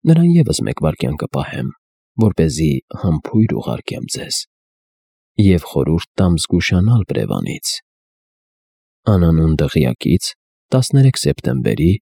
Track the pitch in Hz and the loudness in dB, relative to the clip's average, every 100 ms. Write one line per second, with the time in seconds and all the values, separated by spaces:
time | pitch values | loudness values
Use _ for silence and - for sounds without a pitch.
0 | 160 165 170 170 127 - - - 78 - | 4 4 4 4 2 -2 -4 -2 -4 -2
1 | 64 73 - 67 - 69 64 - _ _ | -6 -6 -6 -6 -6 -8 -10 -10 _ _
2 | _ - 110 - 82 76 78 65 _ - | _ 0 0 2 0 0 0 -2 _ -4
3 | 95 78 - 104 110 57 - 58 - - | -2 -2 -2 0 0 -2 -6 -8 -8 -10
4 | - - - - - _ _ _ _ _ | -8 -10 -8 -10 -10 _ _ _ _ _
5 | _ _ _ - 98 90 - - 67 82 | _ _ _ 2 4 4 0 -2 -2 -2
6 | - - 92 82 - 87 - 90 104 120 | -4 0 0 0 0 -2 0 0 2 2
7 | - - 50 50 50 - - - _ _ | 0 -6 -4 -6 -6 -8 -8 -10 _ _
8 | _ _ _ _ _ _ _ _ _ _ | _ _ _ _ _ _ _ _ _ _
9 | - 98 85 80 80 78 76 82 64 - | 0 4 4 4 2 0 0 0 0 -2
10 | - 90 - - _ _ _ 131 123 139 | 0 0 -2 -14 _ _ _ 0 2 4
11 | 135 - 73 - - 64 55 55 80 101 | 4 2 -2 -2 -4 -2 -2 2 2 0